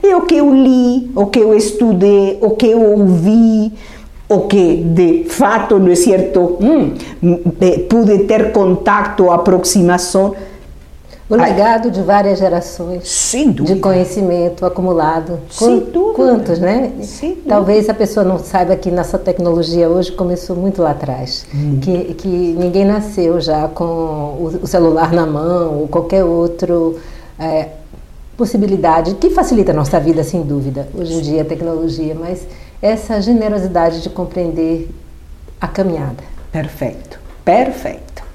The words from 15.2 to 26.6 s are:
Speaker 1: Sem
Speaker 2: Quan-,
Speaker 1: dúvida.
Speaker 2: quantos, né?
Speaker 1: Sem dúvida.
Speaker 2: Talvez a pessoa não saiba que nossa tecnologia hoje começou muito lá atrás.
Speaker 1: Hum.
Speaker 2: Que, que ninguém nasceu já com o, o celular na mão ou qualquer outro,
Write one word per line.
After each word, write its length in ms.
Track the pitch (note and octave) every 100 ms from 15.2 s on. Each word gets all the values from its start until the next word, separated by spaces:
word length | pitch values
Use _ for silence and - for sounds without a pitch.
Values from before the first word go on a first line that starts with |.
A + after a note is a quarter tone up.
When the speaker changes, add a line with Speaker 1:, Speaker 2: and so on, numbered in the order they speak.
| D#3+ E3+ -
Speaker 1:
Sem 300 | - A3+ F4
Speaker 2:
Quan-, 120 | -
Speaker 1:
dúvida. 220 | E4+ G#4
Speaker 2:
quantos, 460 | G#4+ C4 A3+ F#3 E3+
né? 320 | F3+ A3+ C4 -
Speaker 1:
Sem 260 | G#3 - D4+
dúvida. 200 | F#4 D4
Speaker 2:
Talvez 380 | G#3 F#3+ G#3+ G#3+
a 60 |
pessoa 320 | A3 G#3 A3 F#3
não 120 | F#3
saiba 380 | - F#3+ F3 F#3
que 160 | F#3
nossa 260 | F3 E3 F3+
tecnologia 680 | - F3 F3 E3+ D#3+ E3+ E3
hoje 240 | F3 F3+
começou 460 | - F3+ F3 - F3
muito 240 | F#3+ G3
lá 100 | D#3+
atrás. 540 | C#3+ C#3 B2+ B2+ - - C#3+
Speaker 1:
Hum. 240 | D3 C3+
Speaker 2:
Que, 340 | C#3 F3+ F3+ -
que 120 | F#3+
ninguém 560 | F3+ F3 E3 F3+ F#3
nasceu 560 | G3+ G#3 G#3 - E3 E3+
já 300 | D#3+ D3+ D#3
com 160 | D#3 E3+
o, 760 | E3 D#3+ D3+ D3 C#3 E3+ F3
o 40 | -
celular 460 | F#3 E3 D#3+ D#3+
na 120 | E3+ D#3+
mão 540 | D3 E3 F3 E3 D3
ou 80 | D3+
qualquer 380 | E3+ E3+ F#3+ F3
outro, 720 | E3+ E3+ E3+